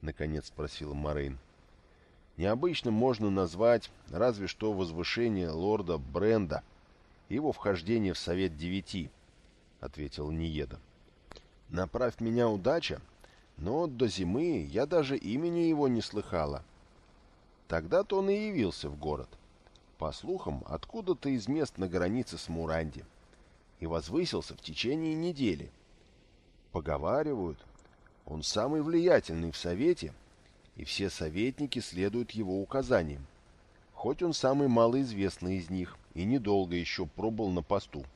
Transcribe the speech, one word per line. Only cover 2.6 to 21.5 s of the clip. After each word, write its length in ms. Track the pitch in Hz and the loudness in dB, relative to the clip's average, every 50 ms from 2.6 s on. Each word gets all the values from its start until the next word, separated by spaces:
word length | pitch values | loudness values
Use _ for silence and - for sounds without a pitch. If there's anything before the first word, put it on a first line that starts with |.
| 151 180 165 - - 123 110 | 0 0 0 0 0 0 2
можно 380 | 107 120 131 127 107 110 104 | 4 4 4 2 2 2 2
назвать 580 | 98 98 95 85 80 87 110 117 120 117 - - - - - - | 2 2 2 0 2 4 6 6 6 6 2 -4 -18 -18 -18 -10
разве 380 | 65 85 110 123 117 101 98 90 | -2 2 2 2 2 0 -4 -6
что 260 | - - 107 110 107 | -6 -2 -2 -2 0
возвышение 760 | 95 95 85 80 82 90 - - 113 120 117 107 95 90 85 | 0 -2 -2 -2 -4 -4 -2 0 0 2 2 2 0 0 -2
лорда 480 | 78 82 87 101 107 107 101 85 87 78 | -2 0 2 2 2 2 2 0 -2 -2
Бренда 680 | 67 64 67 85 95 107 113 110 101 82 71 73 - - - - - _ - _ - - - - - _ | -4 -4 -2 2 4 4 4 4 2 0 -4 -6 -8 -10 -20 -20 -20 _ -20 _ -20 -20 -20 -20 -10 _
и 60 | 92 | -4
его 160 | 120 151 147 | -2 0 0
вхождение 600 | 123 - - 104 98 87 80 90 117 117 107 95 85 | -2 0 0 0 0 0 0 0 2 2 2 2 0
в 60 | - | -2
Совет 360 | - - 87 90 95 92 80 | -2 -2 0 2 2 0 0
Девяти», — 540 | 73 80 87 92 98 95 - - 101 80 67 - _ _ _ - - _ - - _ _ - _ _ | -2 -4 -2 -2 -4 -4 -4 -6 -6 -6 -6 -8 _ _ _ -20 -20 _ -20 -20 _ _ -20 _ _
ответил 500 | - 60 - - 73 71 - - 73 73 | -14 -14 -10 -8 -10 -10 -8 -8 -6 -4
Ниеда. 500 | 80 80 80 82 78 76 71 65 64 - - - - - - - _ - _ - - - - - _ - - - | -4 -4 -4 -4 -2 -4 -6 -6 -8 -14 -16 -20 -20 -20 -20 -20 _ -20 _ -20 -20 -20 -20 -20 _ -20 -18 -8
«Направь 500 | - 82 92 90 - 117 127 120 107 - | -4 -4 -4 -2 0 0 0 0 0 -2
меня 300 | 113 113 113 120 120 117 | -2 0 4 4 4 4
удача, 520 | 107 101 90 120 147 170 165 - - - - - - - - - - - - - - - | 4 2 2 2 2 2 0 -2 -6 -6 -8 -16 -20 -20 -20 -20 -20 -20 -20 -20 -14 -8
но 300 | 71 90 120 151 175 165 | -4 -2 0 0 0 -2
до 200 | 131 117 131 113 | 0 2 0 2
зимы 600 | 98 95 95 85 95 123 160 175 165 110 78 71 | 2 0 0 0 2 2 2 2 0 0 -2 -2
я 160 | 69 98 131 | 0 0 0
даже 320 | 147 180 170 151 131 139 131 | 4 4 2 2 4 0 -2
имени 420 | - 92 107 131 160 175 170 170 | -2 -2 -2 0 0 0 2 2
его 280 | 170 165 160 147 147 135 | 4 4 4 4 4 4
не 140 | 123 113 | 4 2
слыхала. 640 | 104 - - 104 101 - - 87 78 73 71 69 - - - - - - - - - - - - - - - - - _ - - - _ | 0 -2 -4 -4 -4 -2 0 0 0 0 -2 -6 -8 -12 -20 -20 -20 -20 -20 -20 -20 -20 -20 -20 -20 -20 -20 -20 -20 _ -20 -20 -8 _
Тогда-то 520 | - 82 160 170 208 175 202 - 208 190 | -2 -2 0 2 2 2 4 4 2 2
он 100 | 196 196 | 4 4
и 180 | 202 208 214 214 | 2 2 2 0
явился 420 | 202 160 113 90 - - - 73 | 2 2 2 2 0 -2 -6 -8
в 80 | 73 73 | -8 -4
город. 300 | 73 76 76 71 67 - - - - - - - - - - - _ - - _ | -4 -2 -2 -2 -4 -10 -14 -20 -20 -20 -20 -20 -20 -20 -20 -20 _ -20 -12 _
По 160 | 78 78 71 | -6 -6 -6
слухам, 500 | - - 139 180 185 - - 73 65 60 - | -6 -6 -6 -6 -4 -4 -4 -6 -6 -6 -6
откуда-то 600 | 71 82 - - - 226 214 180 180 - - 143 | -8 -8 -8 -8 -10 -8 -2 -2 -2 -2 0 -2
из 220 | 135 123 98 | -2 0 0
мест 280 | 101 | 0